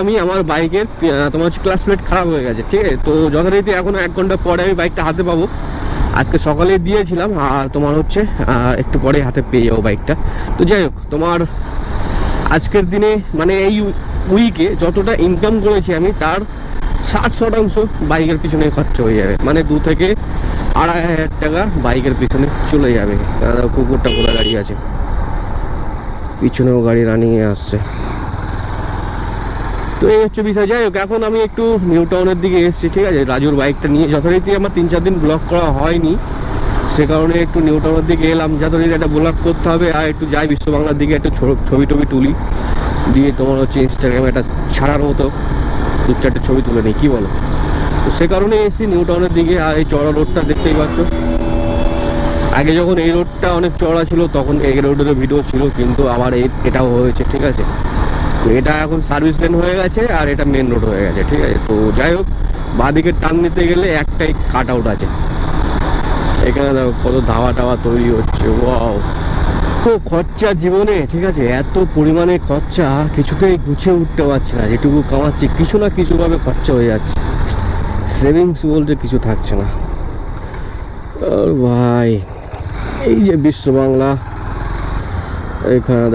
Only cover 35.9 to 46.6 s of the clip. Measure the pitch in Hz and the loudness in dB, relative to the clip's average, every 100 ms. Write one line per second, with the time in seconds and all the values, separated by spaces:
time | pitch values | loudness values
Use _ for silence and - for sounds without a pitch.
35.9 | 170 160 190 - - - - - - - | 0 0 0 -4 -6 -4 -2 0 0 0
36.9 | - 143 156 160 170 165 170 156 151 156 | 0 2 2 2 2 0 0 2 2 2
37.9 | 160 156 165 160 165 156 151 156 165 165 | 2 2 2 2 2 0 0 0 2 2
38.9 | 160 156 151 165 160 170 165 165 165 175 | 2 0 2 0 0 0 0 0 2 2
39.9 | 151 156 151 156 147 156 143 - 147 151 | 0 -2 -4 -2 -2 0 -2 0 0 0
40.9 | 143 147 151 - - 131 131 - 135 143 | 0 0 0 0 0 0 0 0 2 2
41.9 | 143 147 131 139 - - - - - - | 2 2 2 0 0 -2 -2 0 0 0
42.9 | - - 135 143 131 131 135 131 139 131 | 0 2 2 2 2 0 0 0 0 0
43.9 | - 131 120 131 127 120 - - - 135 | 0 0 0 0 0 -2 -2 -2 0 0
44.9 | 147 143 139 139 - - - - - - | 2 0 0 0 -2 -2 -2 0 0 0
45.9 | - - 123 135 120 - 131 | 2 2 2 0 0 0 0